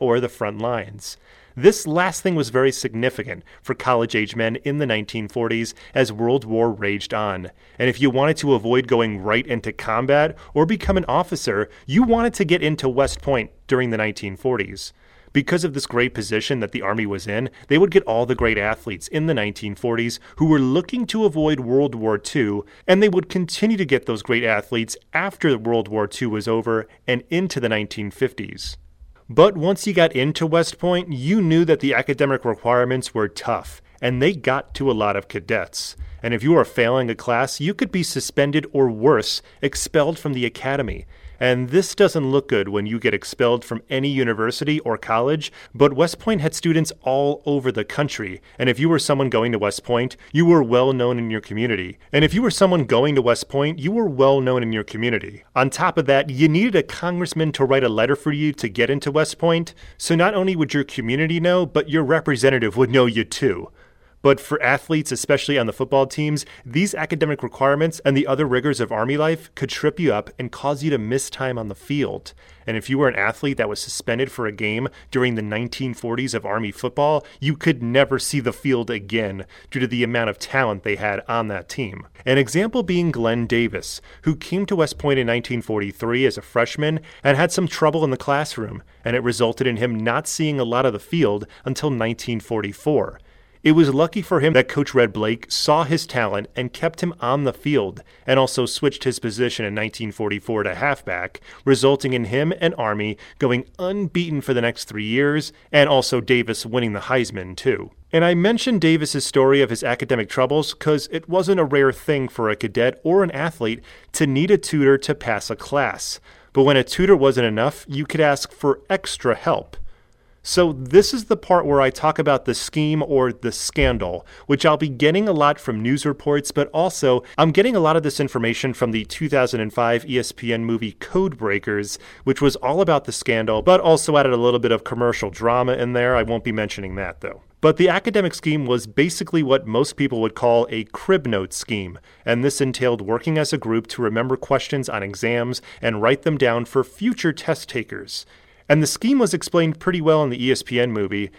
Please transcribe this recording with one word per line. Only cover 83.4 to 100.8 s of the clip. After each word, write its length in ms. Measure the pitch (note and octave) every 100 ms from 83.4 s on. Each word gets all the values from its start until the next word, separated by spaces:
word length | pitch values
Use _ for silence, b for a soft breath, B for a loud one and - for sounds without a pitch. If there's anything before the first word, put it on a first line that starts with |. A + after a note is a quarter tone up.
| A#2
Davis, 560 | A#2+ A2+ G2 - - B B
who 120 | D#3+ D3
came 300 | - F3+ G3+
to 100 | F#3+
West 220 | D3+ -
Point 200 | D3 C3+
in 100 | A#2
nineteen 340 | A#2+ - A#2+
forty-three 640 | - G#2+ G2+ - A#2 A#2+ C3
as 100 | G#2
a 60 |
freshman 580 | - A#2 A#2 - D3+ D#3 B B
and 140 | C#3 C#3
had 140 | E3+
some 140 | - F3
trouble 380 | - D#3 D#3+
in 60 | D3
the 80 | B2+
classroom, 640 | - C#3 D3+ - A2 G2+ - b
and 140 | A#2 B2
it 60 |
resulted 440 | A#2+ A2 A#2 - B2
in 120 | A2
him 200 | B2 A2
not 300 | A2+ C3 -
seeing 320 | - D#3 C#3+
a 40 |
lot 200 | A#2 A#2+
of 80 | C3
the 60 | G#2
field 480 | - E3+ A#2+ G#2 G#2+ B
until 240 | B2+ C3 D3+
nineteen 500 | B2 A2+ A#2 - A2+
forty-four. 800 | - A2 G2+ - D3+ C3+ - - b b b b
It 100 | D3+
was 200 | D#3 D3
lucky 300 | C3+ E3+ G#3+
for 180 | E3+ E3+
him 140 | D3+
that 140 | C3 B2+
Coach 260 | D3 C#3
Red 180 | B2+ A#2
Blake 320 | G#2+ G#2+ A#2+ -
saw 340 | - - D3+
his 220 | C#3+ D#3+ E3
talent 420 | B2 G#2+ G2+ - -
and 160 | B2+
kept 300 | - C#3 -
him 100 | F3+ D#3+
on 240 | A#2+ C#3
the 80 | C3+
field, 500 | - C#3+ C#3 G2 F#2+ b b -
and 120 | C3+
also 260 | C3 -
switched 400 | A#2+ - D3 -
his 140 | C3 B2
position 480 | A#2 G#2 B2 - G#2+
in 80 |
nineteen 380 | G#2+ A2 - A2
forty-four 500 | - G#2 G#2 - G#2+
to 120 | G2+
halfback, 680 | F2